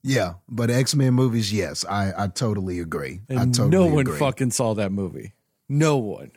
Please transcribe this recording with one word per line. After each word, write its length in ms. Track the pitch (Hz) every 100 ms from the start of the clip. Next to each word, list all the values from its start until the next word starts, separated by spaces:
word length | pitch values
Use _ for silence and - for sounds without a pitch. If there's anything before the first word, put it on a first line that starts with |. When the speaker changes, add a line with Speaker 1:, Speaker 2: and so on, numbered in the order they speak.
Speaker 1:
Yeah, 300 | - 131 90 87 -
but 220 | 113 117
X-Men 440 | 123 131 147 131 123
movies, 360 | 131 117 101
yes, 320 | 104 85 78 -
I, 280 | 101 98 87
I 120 | 101
totally 520 | - 117 104 92 90
agree. 420 | 85 80 67 87 107
I 40 | 131
Speaker 2:
And 200 | 123 120
Speaker 1:
totally 140 | 135
Speaker 2:
no 140 | 185 175
one 140 | 151
Speaker 1:
agree. 180 | 131 -
Speaker 2:
fucking 320 | 143 - 127
saw 240 | - 117 107
that 160 | 101
movie. 420 | 98 95 67 104 _ _ _ -
No 300 | 143 156 143
one. 340 | 107 85 71